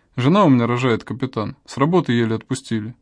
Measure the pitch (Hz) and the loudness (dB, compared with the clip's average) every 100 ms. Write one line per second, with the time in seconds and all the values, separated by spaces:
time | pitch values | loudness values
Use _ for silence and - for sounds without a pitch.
0 | _ - 127 196 180 127 117 120 127 110 | _ -2 2 4 4 4 2 0 0 -2
1 | - 110 131 113 101 - - - 147 180 | -4 -8 -6 -6 -8 -10 -14 -2 0 2
2 | 131 117 113 110 - 127 - 110 107 - | 2 0 0 -2 -4 -8 -4 -6 -6 -14